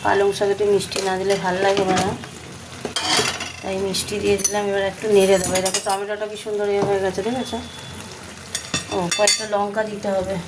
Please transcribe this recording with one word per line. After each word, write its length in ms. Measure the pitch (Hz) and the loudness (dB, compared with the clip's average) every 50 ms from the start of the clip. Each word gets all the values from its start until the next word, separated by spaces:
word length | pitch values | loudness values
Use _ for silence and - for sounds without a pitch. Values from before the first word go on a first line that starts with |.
| - | 2
পালং 260 | 208 196 196 202 202 196 - | 2 4 4 4 2 2 2
শাকে 160 | 208 196 202 | 0 0 2
একটু 100 | 196 208 202 202 | 2 4 4 4
মিষ্টি 260 | 196 190 - - - 196 190 | 4 2 0 -2 0 0 0
না 60 | 185 185 | 0 0
দিলে 160 | 190 196 202 180 170 | 2 2 0 2 2
ভাল 120 | 185 180 185 196 | 0 0 2 2
লাগে 180 | 196 196 202 196 185 | 2 4 4 2 2
না, 60 | 185 185 180 190 - - - - - - - - - - - - - - - - - - - - - - - - - - - - - - | 4 2 2 0 -2 -4 -8 -14 -14 -14 -14 -14 -16 -16 -16 -16 -14 -10 -10 -6 -6 -4 -2 0 2 2 2 0 -2 -4 -8 -10 -10 -10
তাই 140 | - 190 196 190 196 196 | -6 -4 -2 -2 0 0
মিষ্টি 280 | 185 180 - - 208 208 202 | 0 -2 -2 -2 -2 0 2
দিয়ে 120 | 202 202 196 | 2 2 4
দিলাম। 220 | 196 208 202 208 208 202 | 2 2 0 2 0 0
এবার 140 | 196 202 196 196 | 0 0 0 0
একটু 140 | 190 - - 220 208 | -2 -4 0 4 6
নেড়ে 200 | 196 190 190 196 185 | 6 8 8 6 4
দেবো। 120 | 185 185 185 185 | 4 2 0 2
এই 40 | 185 | 0
দেখো 140 | 190 190 - - 208 | 0 0 -2 0 0
টমেটোটা 380 | 196 196 202 202 208 202 214 208 | 0 0 0 -4 -4 -6 -6 -6
কি 60 | 214 208 - | -6 -8 -6
সুন্দর 220 | 220 208 202 208 202 202 | -4 -2 -2 0 2 2
ইয়ে 100 | 202 202 196 | 2 2 2
হয়ে 120 | 202 196 190 | 2 2 2
গেছে, 160 | 190 185 - 190 220 | 0 -2 -2 -2 -2
দেখেছো? 300 | 247 262 233 - 226 233 247 - - - - - - - - - - - - - - - - - - - - - - - - - 208 | -2 -2 -4 -4 -4 -6 -6 -8 -12 -14 -14 -12 -12 -12 -12 -12 -12 -14 -14 -14 -14 -14 -16 -8 -8 -8 -8 -6 -6 -6 -6 -2 -2
ও, 20 | 196 180 175 170 - | -2 0 0 2 4
কয়েকটা 280 | 214 202 - - 220 214 208 | 4 4 4 2 0 -2 0
লঙ্কা 260 | 202 202 208 202 220 214 208 | 0 0 0 -2 -2 -4 -4
দিতে 180 | 208 202 - 202 196 | -4 -6 -2 0 0
হবে 200 | 190 185 190 196 175 - | 0 0 -2 -4 -6 -6